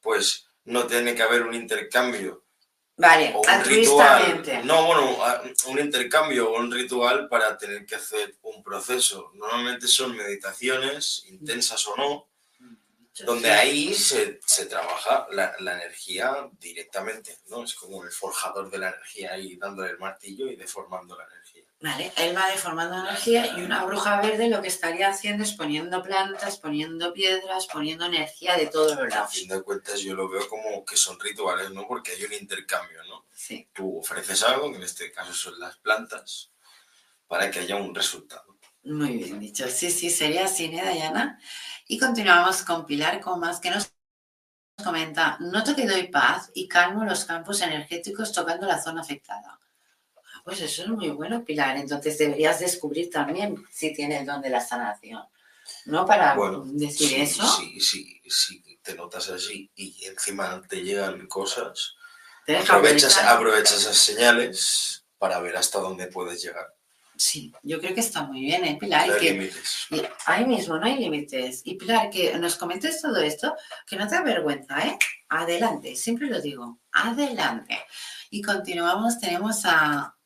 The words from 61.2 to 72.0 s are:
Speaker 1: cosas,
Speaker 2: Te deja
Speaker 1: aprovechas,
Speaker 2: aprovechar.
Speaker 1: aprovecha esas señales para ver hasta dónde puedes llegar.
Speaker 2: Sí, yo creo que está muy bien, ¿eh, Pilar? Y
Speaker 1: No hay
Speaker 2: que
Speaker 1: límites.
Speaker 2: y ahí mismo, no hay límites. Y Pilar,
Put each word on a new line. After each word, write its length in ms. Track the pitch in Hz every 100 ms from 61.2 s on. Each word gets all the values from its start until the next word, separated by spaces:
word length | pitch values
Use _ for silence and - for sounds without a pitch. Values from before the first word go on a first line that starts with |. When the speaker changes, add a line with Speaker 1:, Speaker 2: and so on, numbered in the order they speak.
| 92
Speaker 1:
cosas, 680 | 98 98 - 98 - - - - - - - -
Speaker 2:
Te 80 |
deja 220 | 151 - -
Speaker 1:
aprovechas, 380 | 147 147 139 -
Speaker 2:
aprovechar. 180 | 113 117
Speaker 1:
aprovecha 380 | 113 110 101 104
esas 220 | 104 101
señales 1080 | - 107 120 120 95 92 - - - - _ _
para 220 | 95 90
ver 160 | 87 90
hasta 240 | 92 101
dónde 280 | 92 92 90
puedes 340 | 92 90 87
llegar. 260 | 87 85 - _ _ _ _ _
Speaker 2:
Sí, 380 | - 151 117 -
yo 180 | 143 156
creo 140 | 175
que 60 | 190
está 220 | 226 165
muy 180 | 143 131
bien, 240 | 135 175 175
¿eh, 100 | 147
Pilar? 280 | 202 156 175
Y 40 |
Speaker 1:
No 40 |
hay 60 | -
Speaker 2:
que 100 | 165
Speaker 1:
límites. 520 | - - - - - -
Speaker 2:
y 100 | 156 123 - -
ahí 200 | 175 254
mismo, 300 | 226 175 160
no 60 | 208
hay 100 | 277
límites. 640 | 190 151 147 131 127 127
Y 120 | - 190
Pilar, 340 | 185 233